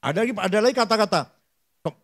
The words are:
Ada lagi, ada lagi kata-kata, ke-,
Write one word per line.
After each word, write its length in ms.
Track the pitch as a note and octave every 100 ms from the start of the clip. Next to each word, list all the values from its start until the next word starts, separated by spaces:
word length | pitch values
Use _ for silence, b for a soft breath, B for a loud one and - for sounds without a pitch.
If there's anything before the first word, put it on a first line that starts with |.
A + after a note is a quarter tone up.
| A#2+
Ada 160 | D#3+
lagi, 120 | A3+ G#3+
ada 200 | F#3+ G3+
lagi 140 | A3+ C4+
kata-kata, 440 | A3+ A3 G#3 F3 C#3 _ _ _ _ _
ke-, 160 | - -